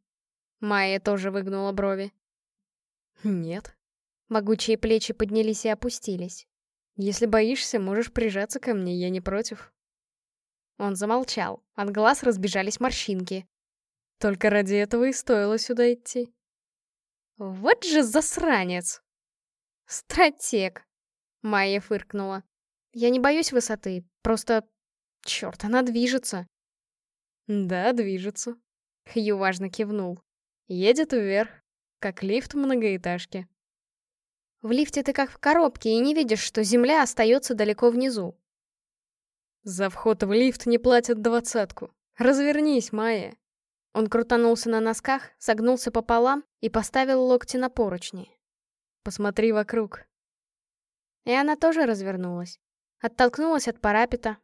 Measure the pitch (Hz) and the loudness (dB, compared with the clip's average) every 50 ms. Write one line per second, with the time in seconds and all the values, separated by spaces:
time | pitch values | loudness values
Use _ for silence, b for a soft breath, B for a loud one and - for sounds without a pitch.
0 | _ _ _ _ _ _ _ _ _ _ _ _ 214 208 208 202 196 190 190 196 | _ _ _ _ _ _ _ _ _ _ _ _ -4 -2 0 0 0 0 -2 -2
1 | - 208 208 196 185 196 190 202 190 196 196 196 196 196 196 190 196 196 196 190 | 0 -2 -2 0 -2 -4 -4 -4 -4 -4 -4 -4 -4 -4 -4 -2 -2 -2 -2 -4
2 | 196 202 - _ _ _ _ _ _ _ _ _ _ _ _ _ _ _ _ _ | -6 -10 -12 _ _ _ _ _ _ _ _ _ _ _ _ _ _ _ _ _
3 | _ _ _ _ - 214 196 175 165 165 170 202 - - - _ _ _ _ _ | _ _ _ _ -4 -4 -2 -2 -4 -6 -8 -10 -10 -14 -20 _ _ _ _ _
4 | _ _ _ _ _ - 220 220 202 208 220 - - 220 226 214 - 220 220 220 | _ _ _ _ _ -4 -2 -2 0 2 0 0 2 0 0 0 2 2 2 2
5 | - - 233 - 220 202 208 226 220 220 214 208 - 220 214 214 - 247 - - | 2 -2 -4 -4 -2 0 0 0 0 0 -2 -2 -2 -2 -2 -2 -4 -6 -8 -6
6 | - - 190 180 175 180 175 - - _ _ _ _ _ _ _ _ _ _ - | -8 -8 -6 -6 -8 -10 -14 -16 -20 _ _ _ _ _ _ _ _ _ _ -4
7 | 196 202 196 - 233 220 214 220 214 226 262 254 - - - 220 190 190 196 220 | -4 -4 0 0 2 2 4 4 4 2 0 -2 -4 -4 -2 -2 -2 -2 -2 -2
8 | 233 - - 240 226 220 190 196 202 214 - 262 - 254 226 196 185 180 180 180 | -4 -4 -4 -2 -2 -2 -2 -4 -6 -6 -8 -6 -4 -4 -4 -2 -2 -4 -4 -4
9 | 180 180 185 185 180 - 196 202 226 - 214 - - - _ _ _ _ _ _ | -2 -4 -4 -4 -4 -4 -4 -4 -4 -6 -10 -14 -16 -20 _ _ _ _ _ _
10 | _ _ _ _ _ _ _ _ _ _ _ _ _ _ _ - 202 202 196 185 | _ _ _ _ _ _ _ _ _ _ _ _ _ _ _ -8 -6 -6 -4 -2
11 | 202 214 226 254 262 - - 226 180 - - - _ _ _ - 202 202 202 214 | -2 0 0 0 -2 -2 -4 -4 -4 -6 -6 -10 _ _ _ -8 -6 -4 -2 2
12 | 214 226 285 - 277 247 220 190 185 202 - 196 190 202 208 - 247 254 254 - | 4 4 4 4 2 0 0 2 -2 -2 -2 -2 -2 -2 -4 -2 -2 -2 -2 -4
13 | - - 196 185 180 - 190 190 185 _ _ _ _ _ _ _ _ _ _ _ | -4 -4 -4 -6 -6 -6 -8 -10 -10 _ _ _ _ _ _ _ _ _ _ _
14 | _ _ _ _ - 208 202 190 - 214 202 208 202 190 202 202 208 208 - 233 | _ _ _ _ -2 -2 0 2 2 2 2 2 2 2 2 0 0 0 2 2
15 | 247 269 262 - - - 247 208 202 208 220 226 - - 247 233 240 240 240 240 | 2 2 0 -2 0 0 2 2 2 2 0 -2 -2 -2 0 2 2 2 2 0
16 | 233 - - 247 240 233 _ _ _ _ _ _ _ _ _ _ _ _ _ _ | -4 -8 -6 -6 -6 -8 _ _ _ _ _ _ _ _ _ _ _ _ _ _
17 | _ _ _ _ _ _ _ - 202 190 190 190 202 294 480 480 - 349 311 302 | _ _ _ _ _ _ _ -14 -12 -12 -10 -2 2 2 2 2 2 2 2 2
18 | 269 220 220 302 311 - - - 339 320 262 208 185 180 180 180 175 - - - | 2 4 2 0 0 0 -2 -2 0 2 2 0 0 -2 -4 -6 -6 -8 -10 -10
19 | _ _ _ _ _ _ _ _ _ _ _ _ _ _ _ _ _ - - - | _ _ _ _ _ _ _ _ _ _ _ _ _ _ _ _ _ -14 -14 -14
20 | - - - 320 359 302 285 - - - - 208 190 185 185 - - _ _ _ | -12 -4 2 4 4 4 2 -2 -6 -4 -2 -2 -2 -4 -6 -10 -18 _ _ _
21 | _ _ _ _ _ _ _ _ - 214 214 202 196 196 196 202 196 - 214 196 | _ _ _ _ _ _ _ _ -6 -2 0 0 0 0 0 -2 -2 -4 -4 -6
22 | - - - 202 196 190 190 190 - _ _ _ _ _ _ _ _ _ - 233 | -4 -8 -8 -8 -8 -8 -8 -10 -12 _ _ _ _ _ _ _ _ _ -4 0
23 | 233 240 254 254 247 277 294 320 330 - 277 247 233 - 214 208 - 196 185 180 | 2 2 4 4 4 4 2 2 0 0 0 0 0 0 -4 -8 -6 -8 -8 -8
24 | 175 _ _ _ - 214 226 220 - - 233 220 220 _ _ _ _ _ _ _ | -10 _ _ _ -2 -2 -2 -2 0 0 0 -2 -2 _ _ _ _ _ _ _
25 | _ _ _ _ - - - - 214 180 - - - 208 233 254 254 247 233 233 | _ _ _ _ -10 -8 -8 -6 -8 -8 -10 -8 -4 0 0 0 2 0 0 0
26 | 247 247 262 262 - - 208 180 180 - _ _ _ _ _ _ _ _ _ _ | 0 0 0 -2 -4 -6 -8 -10 -12 -14 _ _ _ _ _ _ _ _ _ _
27 | _ _ _ _ _ _ _ _ _ - 208 202 196 180 185 180 185 233 247 233 | _ _ _ _ _ _ _ _ _ -6 -4 -4 -2 -2 -2 0 0 0 0 0
28 | 220 196 190 185 185 208 208 - - 240 233 233 _ _ _ _ _ _ _ _ | -2 -2 -4 -4 -6 -8 -10 -10 -10 -10 -12 -14 _ _ _ _ _ _ _ _
29 | _ - - 233 214 208 208 196 196 190 185 180 196 185 180 - 220 202 214 208 | _ -8 -6 -4 -2 -2 -2 0 0 -2 -2 -2 -6 -8 -6 -6 -6 -4 -4 -6
30 | 190 180 175 175 _ _ _ _ _ _ _ _ _ - 185 180 185 208 247 294 | -6 -6 -8 -10 _ _ _ _ _ _ _ _ _ -10 -6 2 4 4 4 4
31 | 311 302 269 240 208 196 196 202 226 220 - - _ _ _ _ _ _ _ _ | 2 0 0 -2 0 0 0 0 0 -2 -6 -14 _ _ _ _ _ _ _ _
32 | - 202 185 - 190 190 208 254 262 - - 285 277 269 262 247 220 208 190 180 | -10 -10 -8 -6 -4 -2 -2 -2 -4 -4 -4 -2 0 0 0 0 0 0 -2 -2
33 | 180 180 175 175 175 - - 185 185 - _ _ _ _ _ _ _ _ _ _ | -4 -4 -6 -6 -8 -10 -12 -12 -12 -14 _ _ _ _ _ _ _ _ _ _
34 | _ _ _ _ _ _ _ _ _ _ _ _ - 220 240 262 302 - - 285 | _ _ _ _ _ _ _ _ _ _ _ _ -4 0 0 2 0 0 -2 -2
35 | 277 - 277 - 277 269 - - - 285 311 339 330 277 - - - 226 220 226 | -2 0 0 0 -2 -4 -4 -2 2 2 4 4 4 2 0 -2 -2 0 2 2
36 | 247 285 302 320 302 226 220 208 - - - 226 214 190 226 240 240 262 311 311 | 2 2 2 2 0 0 0 -2 -2 -4 -2 -2 0 2 4 4 4 4 4 4
37 | 269 233 - - 226 220 240 277 269 - 247 208 214 208 208 208 247 240 233 240 | 2 2 0 2 4 4 4 4 2 0 -2 0 0 0 2 4 4 4 4 2
38 | 262 269 240 208 180 170 - _ _ _ _ _ _ _ _ _ _ _ _ _ | 0 -2 -2 -4 -6 -8 -10 _ _ _ _ _ _ _ _ _ _ _ _ _
39 | _ _ _ _ _ _ _ _ _ _ _ _ _ 208 185 180 196 190 - - | _ _ _ _ _ _ _ _ _ _ _ _ _ -12 -6 -4 -4 -4 -4 -2
40 | - 226 220 214 214 196 202 226 254 262 240 - - 240 233 233 240 247 247 240 | 0 0 0 2 2 2 4 4 4 4 2 0 0 2 2 4 6 6 6 6
41 | 240 247 233 214 214 233 233 240 240 - - 226 202 185 - - - - _ _ | 4 2 0 0 2 2 2 2 0 0 -2 -2 -2 -2 -6 -12 -16 -16 _ _
42 | _ _ _ - 233 247 277 269 285 294 294 294 302 302 285 247 - - - 220 | _ _ _ 2 4 4 4 6 4 2 2 2 2 2 2 2 0 -2 -4 -4
43 | 226 226 226 202 104 95 - - _ _ _ _ _ _ _ _ _ _ - 214 | -2 -2 -2 -2 -4 -8 -12 -18 _ _ _ _ _ _ _ _ _ _ -2 -2
44 | 220 208 - 226 233 233 247 240 233 233 233 233 - 233 226 220 220 226 226 - | 0 2 0 0 2 2 2 4 4 4 4 2 0 -2 -2 0 0 -2 -2 -2
45 | - - 269 269 - - _ _ - - 220 214 226 240 254 240 - 240 - 233 | -2 -2 -2 -2 -4 -10 _ _ -2 0 0 2 2 2 2 2 0 -2 -2 -2
46 | 220 - 233 233 240 254 277 285 - _ _ _ - 220 - 226 208 - - 262 | 0 2 2 4 4 4 2 0 -2 _ _ _ -6 -2 -2 -2 -2 0 0 0
47 | 262 262 269 254 254 254 254 247 - - - 254 254 254 254 - 226 196 180 180 | 2 4 4 4 4 4 4 2 2 -2 -4 -4 -4 -2 -2 -2 -2 -2 -2 -6
48 | - - - - - - _ _ _ _ _ _ _ _ _ _ _ _ _ _ | -8 -12 -14 -14 -16 -18 _ _ _ _ _ _ _ _ _ _ _ _ _ _
49 | _ 208 - - 208 202 196 - 220 226 220 214 208 208 - 226 220 202 - - | _ -12 -6 -4 -4 -2 0 2 2 4 2 2 0 0 -2 -2 -2 -4 -8 -16
50 | - _ _ _ _ _ _ _ _ _ _ _ _ _ _ _ _ _ _ _ | -20 _ _ _ _ _ _ _ _ _ _ _ _ _ _ _ _ _ _ _
51 | _ _ _ _ _ - 247 262 285 302 302 294 330 330 320 330 302 240 220 196 | _ _ _ _ _ 0 2 2 2 2 2 2 4 4 4 4 2 2 0 -2
52 | 190 190 190 180 180 175 175 175 175 175 - - _ _ _ _ _ _ _ _ | -4 -6 -6 -4 -6 -6 -6 -8 -10 -12 -14 -20 _ _ _ _ _ _ _ _
53 | - 226 226 - 254 240 247 - 311 330 320 285 - 240 233 - - 214 208 214 | -8 -6 0 2 2 2 2 0 0 0 0 0 0 -4 -4 -2 0 2 2 2
54 | 240 240 247 240 - 226 214 - | 2 2 0 -4 -6 -6 -8 -8